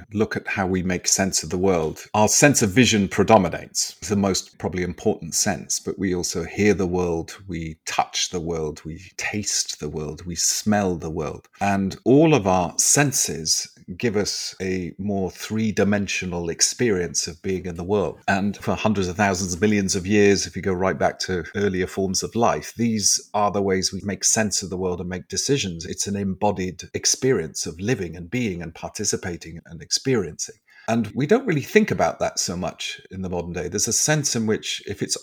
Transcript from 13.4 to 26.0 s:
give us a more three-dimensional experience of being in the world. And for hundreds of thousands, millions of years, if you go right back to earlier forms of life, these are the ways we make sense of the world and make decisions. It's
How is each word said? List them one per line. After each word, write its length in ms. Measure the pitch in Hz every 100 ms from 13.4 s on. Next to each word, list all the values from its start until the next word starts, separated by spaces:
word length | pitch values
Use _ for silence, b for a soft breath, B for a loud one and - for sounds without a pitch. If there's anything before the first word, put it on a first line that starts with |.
| 78 - - - - 90
give 180 | 120 101
us 380 | 92 - - -
a 320 | 95 92 85 -
more 320 | 101 98 90
three-dimensional 1200 | - - 110 110 101 98 104 95 - 90 87 85
experience 720 | 80 - - 123 92 85 71 -
of 160 | 82
being 240 | 98 92 87
in 80 |
the 100 | 85
world. 360 | 87 104 85 - -
And 280 | 98 101 95
for 180 | - 92
hundreds 320 | - 101 90
of 80 | 90
thousands, 440 | 101 92 95 87
millions 360 | 107 104 95 98
of 100 | 90
years, 400 | 104 101 95 -
if 100 | 92
you 60 |
go 120 | 98
right 260 | 90 95 76
back 180 | 90 -
to 240 | - 92 80 104
earlier 320 | 101 92 92
forms 340 | - 95 92
of 140 | 87 113
life, 400 | 113 76 - -
these 420 | 117 110 95 - -
are 160 | 104 104
the 140 | 101
ways 280 | 98 95 90
we 100 | 98
make 180 | 101 92
sense 420 | - 117 107 -
of 80 | 90
the 80 | 90
world 220 | 92 87
and 100 | 90
make 200 | 92 -
decisions. 560 | 95 - 139 98 82 85
It's 200 | -